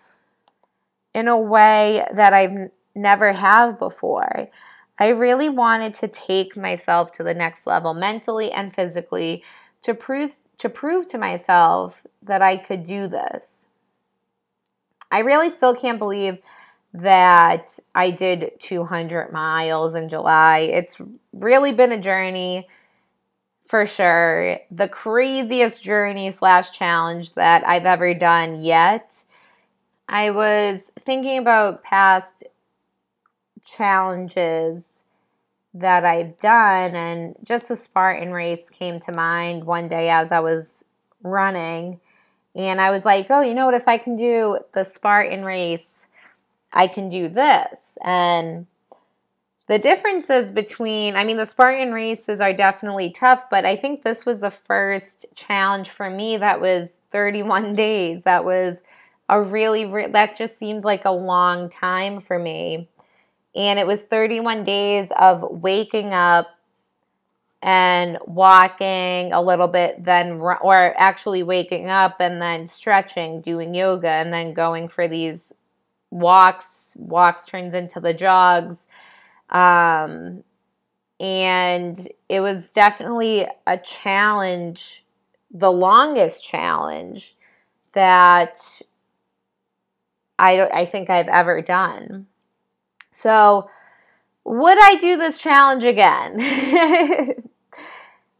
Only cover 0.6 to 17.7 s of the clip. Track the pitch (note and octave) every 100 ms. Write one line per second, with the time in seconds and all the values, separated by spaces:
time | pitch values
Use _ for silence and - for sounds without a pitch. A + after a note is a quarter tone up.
0.6 | _ _ _ _ _ G#3+ A#3 A#3 A3 A3
1.6 | G#3+ G#3+ G#3+ G#3+ - G3 G3+ G3 F#3+ G3
2.6 | F#3 - _ G#3 G3+ G3+ G#3 F#3+ F#3 G#3+
3.6 | A#3+ G#3+ F#3 - - - - - - _
4.6 | - _ _ - G#3+ A#3 B3 B3+ D4+ C4
5.6 | A#3 A3+ A3 G#3 - - - F#3+ F#3+ G#3
6.6 | F#3+ F3 - F3 E3+ - E3+ E3+ E3 -
7.6 | - F3 E3 D#3+ F#3+ A3 A3 A3 A3 -
8.6 | G3 F3+ F3+ E3+ E3+ F3+ E3 F3 - -
9.6 | _ _ - A#3 - C4+ D4 - _ _
10.6 | - - C#4+ F4+ F4+ A#3+ G3+ F3+ - F3+
11.6 | G#3 F3+ F3+ - _ _ - G3 F#3+ F#3
12.6 | - F#3+ E3+ G3+ G3 - - - - -
13.6 | - _ _ _ _ _ _ _ _ _
14.6 | _ _ _ _ - G3+ A3+ D4 E4 E4+
15.6 | B3+ B3 B3+ A3+ G#3 G3+ G3 F#3 _ _
16.6 | _ _ _ F3 F#3 F#3+ F3+ F3 E3+ E3+
17.6 | -